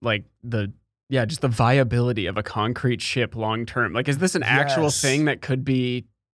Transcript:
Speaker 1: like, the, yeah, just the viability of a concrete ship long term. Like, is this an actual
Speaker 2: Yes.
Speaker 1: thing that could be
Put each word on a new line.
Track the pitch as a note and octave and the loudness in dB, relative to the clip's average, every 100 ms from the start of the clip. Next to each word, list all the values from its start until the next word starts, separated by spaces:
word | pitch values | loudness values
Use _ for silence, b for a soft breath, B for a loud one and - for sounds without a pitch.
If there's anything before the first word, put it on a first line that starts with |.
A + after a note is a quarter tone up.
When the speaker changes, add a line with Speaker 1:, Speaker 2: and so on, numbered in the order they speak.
Speaker 1:
like, | A#2 G#2+ - _ | -2 -2 -4 _
the, | A#2+ A2+ G2+ - _ _ _ | -6 -4 -4 -8 _ _ _
yeah, | C3 A2+ | -2 0
just | E3 | 0
the | C3 | -2
viability | A2+ A#2 C3+ B2 A#2+ A#2+ A2 | 2 4 4 4 2 0 0
of | F2+ G2 | -2 -4
a | |
concrete | G#2 A2+ A2 A#2+ B2+ A#2+ | -4 -2 -2 0 -2 -2
ship | - C3 A2+ A2+ | -2 -2 -2 -2
long | A2 A2+ A#2 | -2 -2 -4
term. | B2 A2 | -2 0
Like, | G2 B2+ | 0 -2
is | C#3 | 0
this | F#3 | 0
an | F#3 | 0
actual | D3+ B2+ C#3+ C#3 | 2 2 2 2
Speaker 2:
Yes. | D3+ - | 2 2
Speaker 1:
thing | C#3 C#3 D3+ | 2 2 2
that | C3+ | -2
could | - C3 | -4 -4
be | C#3 C3 B2 B2 - _ _ | 0 0 0 -4 -8 _ _